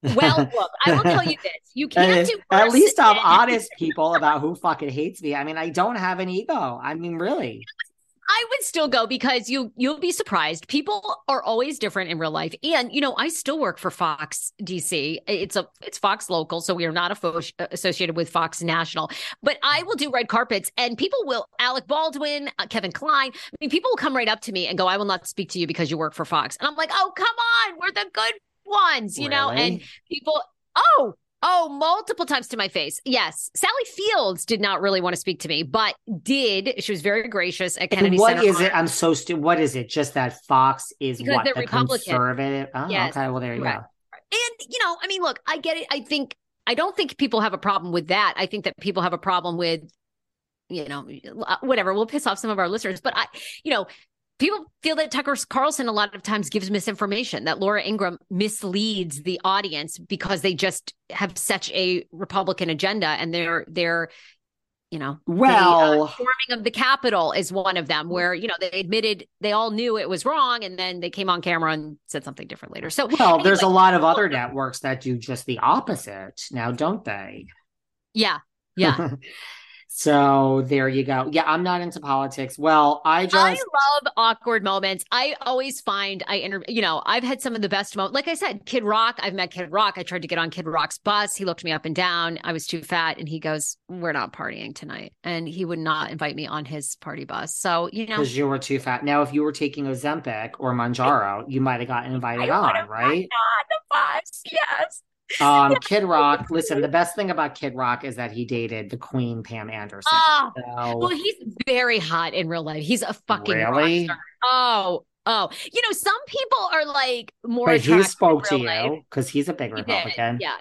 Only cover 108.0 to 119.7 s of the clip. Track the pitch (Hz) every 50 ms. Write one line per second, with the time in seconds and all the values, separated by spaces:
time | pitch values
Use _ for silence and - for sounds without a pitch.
108 | - 139 117 120 123 113 107 120 120 110 127 117 117 110 113 110 107 98 - 123
109 | - - - 131 123 117 117 113 110 - 117 113 107 110 110 107 104 104 98 98
110 | - 302 320 320 320 311 302 294 269 247 - 254 247 240 240 240 240 240 233 233
111 | - - 359 294 359 403 403 - - 226 185 - - - 254 247 254 240 233 214
112 | 165 156 165 165 170 165 - 175 175 160 170 170 156 156 156 156 151 156 247 233
113 | - - 214 - _ - 214 202 - - 190 110 110 113 127 143 151 165 170 175
114 | 175 165 170 - - - _ _ - 247 254 254 254 240 233 214 190 185 180 -
115 | _ _ _ _ _ - 226 220 185 - - - - - - 453 494 453 381 -
116 | - 403 403 480 571 - - 571 523 - 539 494 392 359 330 320 302 294 285 285
117 | 262 254 247 240 220 - _ _ - 233 233 247 240 - 160 151 120 135 165 180
118 | 196 190 - - 202 170 160 147 127 - 147 135 123 117 110 110 117 131 151 156
119 | _ _ - 139 127 - - 143 143 151 - - 135 110